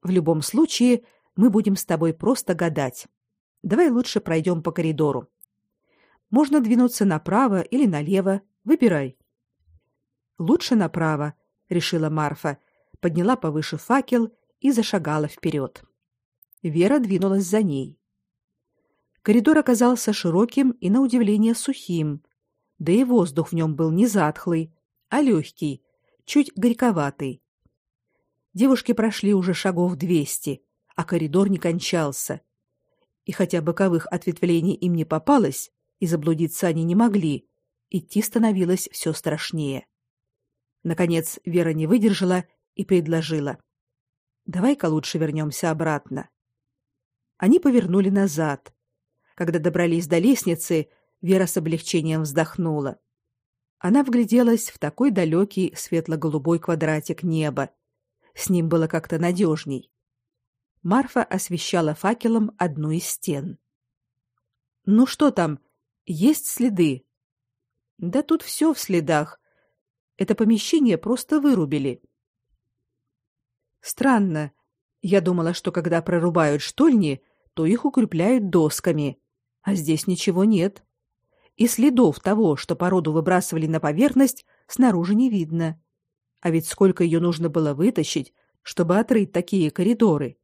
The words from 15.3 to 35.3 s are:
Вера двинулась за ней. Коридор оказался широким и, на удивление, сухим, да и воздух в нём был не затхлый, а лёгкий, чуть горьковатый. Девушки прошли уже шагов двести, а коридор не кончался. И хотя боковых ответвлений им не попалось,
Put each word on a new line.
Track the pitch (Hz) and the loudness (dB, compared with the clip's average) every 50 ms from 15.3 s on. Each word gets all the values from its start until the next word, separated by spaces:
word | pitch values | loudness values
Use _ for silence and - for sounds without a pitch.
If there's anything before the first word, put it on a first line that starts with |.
| - - - 165 147 147 135 123 _ - - _ _ _ _ _ _ _ _ _ _ _ _ _ _ _ | -6 -6 -6 -4 -4 -2 -6 -6 _ -16 -20 _ _ _ _ _ _ _ _ _ _ _ _ _ _ _
Вера | - 175 147 165 175 202 285 302 | -8 -4 0 2 2 4 4 2
двинулась | 247 196 196 180 185 196 190 196 196 | 2 0 0 0 0 0 0 0 0
за | 170 196 220 | 0 0 0
ней. | 214 185 143 135 131 - - _ _ _ _ _ _ _ _ _ _ _ _ _ _ _ _ _ _ _ _ _ _ _ _ _ | 0 0 0 -2 -6 -8 -12 _ _ _ _ _ _ _ _ _ _ _ _ _ _ _ _ _ _ _ _ _ _ _ _ _
Коридор | _ - 214 240 208 302 311 311 | _ 2 2 4 4 4 4 4
оказался | 302 - 247 208 247 240 254 233 - - 208 | 4 2 2 4 4 2 2 2 0 -4 -4
широким | - - 175 160 180 220 240 - 269 277 262 | -2 -2 0 2 2 2 2 2 2 2 2
и, | 233 _ - 180 | 0 _ -2 0
на | 202 254 | 2 2
удивление, | 277 254 220 254 240 202 208 214 220 226 233 | 2 2 2 2 2 4 4 4 4 2 2
сухим, | - - - 262 - - - 175 165 156 151 143 143 _ _ _ _ _ _ _ _ _ _ _ _ | 0 -4 -6 -6 -8 -6 -6 -4 -2 -2 -2 -4 -6 _ _ _ _ _ _ _ _ _ _ _ _
да | 160 160 | -2 2
и | 180 220 269 | 2 2 2
воздух | 247 247 233 175 165 139 156 160 - | 4 2 2 2 2 0 -4 -4 -2
в | - | -2
нём | 165 160 156 151 | -2 -2 -2 -2
был | 139 165 160 | -2 -2 0
не | 160 180 226 247 | 2 2 2 2
затхлый, | 202 208 160 151 151 - - 180 170 160 165 160 _ _ _ _ _ _ _ _ | 2 2 0 0 -2 -4 -4 -2 -2 -2 -4 -6 _ _ _ _ _ _ _ _
а | - 269 | -2 0
лёгкий, | 302 269 214 160 151 - - _ 160 147 135 - _ _ _ _ _ _ _ _ _ | 2 2 2 2 0 -4 -10 _ -6 -6 -6 -8 _ _ _ _ _ _ _ _ _
чуть | - - 285 277 - - | 0 0 0 0 0 -2
горьковатый. | - 190 240 233 226 254 240 208 165 147 139 - _ 147 135 - - _ _ _ _ _ _ _ _ _ _ _ _ _ _ _ _ _ _ _ _ _ _ _ | 0 0 0 2 2 0 0 2 0 -2 -4 -4 _ -8 -8 -8 -10 _ _ _ _ _ _ _ _ _ _ _ _ _ _ _ _ _ _ _ _ _ _ _
Девушки | 185 233 269 262 240 - - | 2 4 4 4 2 2 -2
прошли | 233 - 220 226 202 - - 196 208 | 0 0 0 -2 -2 0 0 2 2
уже | 190 180 190 180 | 2 0 0 -4
шагов | - - 196 185 170 180 180 180 | -2 -2 -2 0 0 0 -2 -2
двести, | 135 170 165 180 160 143 - - - - 151 135 - _ _ _ _ _ _ _ | -4 -2 0 0 0 0 -2 -6 -8 -8 -8 -10 -10 _ _ _ _ _ _ _
а | - 170 | -8 -6
коридор | - 185 165 160 151 143 185 196 202 | -2 -2 -2 -2 0 0 0 2 2
не | 196 175 | 0 -2
кончался. | - 175 165 175 - - - 170 156 143 139 - - - - 143 _ _ _ _ _ _ _ _ _ _ _ _ _ _ _ _ _ | -2 -2 -2 -2 -4 -2 -2 -2 -2 -2 -4 -8 -8 -8 -10 -10 _ _ _ _ _ _ _ _ _ _ _ _ _ _ _ _ _
И | - | -12
хотя | - - 196 170 - 175 | -4 -2 -2 0 0 -2
боковых | 151 160 165 - 196 196 170 165 - - | -2 -2 -2 0 0 0 0 -2 -4 -4
ответвлений | - 170 - - 165 - - 180 170 165 160 190 - | -8 -6 -6 -6 -4 -2 -2 0 0 0 0 -2 -2
им | - - 180 175 | -2 -2 -2 0
не | 165 156 | -2 -2
попалось, | - 156 156 - - | -2 -4 -4 2 2